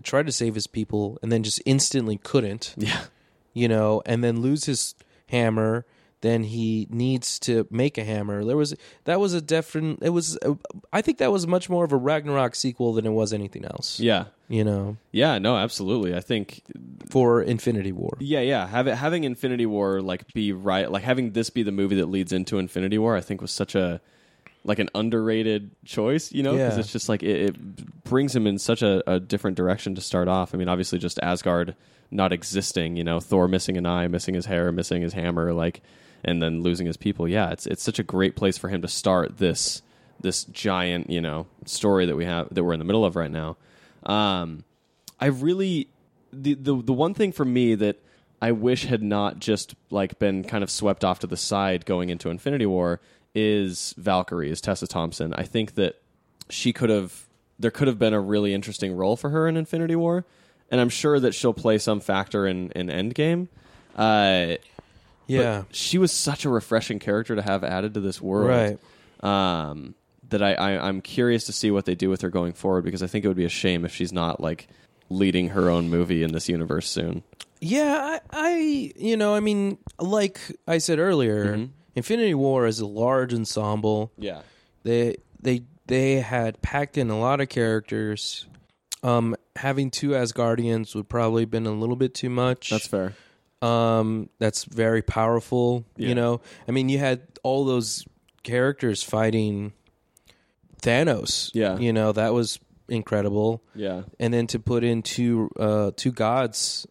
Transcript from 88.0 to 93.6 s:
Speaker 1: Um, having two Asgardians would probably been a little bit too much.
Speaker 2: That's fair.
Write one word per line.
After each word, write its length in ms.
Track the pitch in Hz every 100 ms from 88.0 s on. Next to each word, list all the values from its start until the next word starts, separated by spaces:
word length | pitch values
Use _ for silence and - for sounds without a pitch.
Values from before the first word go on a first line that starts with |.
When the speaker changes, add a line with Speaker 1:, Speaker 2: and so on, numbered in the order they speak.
| 107 104 - - - - _ _ - -
Speaker 1:
Um, 320 | 123 120 113 113 _
having 360 | - 135 139 135
two 200 | - 143
Asgardians 840 | 135 117 127 117 113 117 113 107
would 140 | 107 98
probably 380 | 120 113 113 113
been 180 | 113 113
a 40 |
little 240 | 107 113 123
bit 160 | 131
too 140 | - 127
much. 400 | 123 127 127 -
Speaker 2:
That's 180 | 110 -
fair. 280 | 98 95 107 _ _ _ -